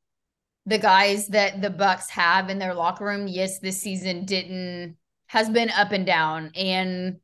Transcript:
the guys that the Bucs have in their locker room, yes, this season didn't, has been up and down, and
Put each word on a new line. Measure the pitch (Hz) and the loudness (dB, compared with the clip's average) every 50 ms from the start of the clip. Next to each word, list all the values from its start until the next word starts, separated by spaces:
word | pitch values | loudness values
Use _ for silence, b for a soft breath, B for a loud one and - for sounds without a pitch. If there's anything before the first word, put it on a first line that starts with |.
| _ _ _ _ _ _ _ _ _ _ _ _ - | _ _ _ _ _ _ _ _ _ _ _ _ -6
the | 196 220 208 | -2 0 2
guys | 208 208 190 190 202 202 202 208 208 - | 4 6 6 8 6 6 2 0 -2 0
that | 196 214 202 190 196 196 | 2 2 2 2 0 -2
the | 190 202 | -4 -4
Bucs | 185 160 196 190 185 185 - - | 0 2 2 2 2 2 -2 -6
have | - 202 175 170 175 190 190 190 | -2 2 4 4 4 4 2 0
in | 190 196 | -4 -4
their | 190 185 180 | -4 -4 -2
locker | 175 165 175 190 - 208 | 0 0 -2 -2 -2 -4
room, | 208 202 202 202 196 | -4 -4 -4 -4 -4
yes, | 180 180 190 185 185 - | -2 -2 -2 -2 -4 -6
this | - 190 190 - | -6 -6 -6 -6
season | - 208 190 185 180 185 180 175 190 | -6 -6 -6 -6 -4 -4 -6 -6 -4
didn't, | 190 196 185 - 180 185 185 185 180 175 175 175 170 165 _ _ _ _ _ _ - | -4 -4 -4 -4 -6 -8 -8 -8 -8 -8 -10 -10 -12 -14 _ _ _ _ _ _ -2
has | - 220 220 220 | 0 0 0 2
been | 220 233 233 226 | 2 2 2 2
up | 180 190 202 196 | 2 2 2 2
and | 208 190 185 | 0 -2 0
down, | 185 175 160 160 156 156 160 156 156 - | 2 2 2 2 0 -2 -4 -8 -8 -8
and | 170 190 190 185 185 185 185 185 180 180 185 185 175 | -6 -4 -2 0 -2 -2 -2 -4 -4 -6 -6 -8 -10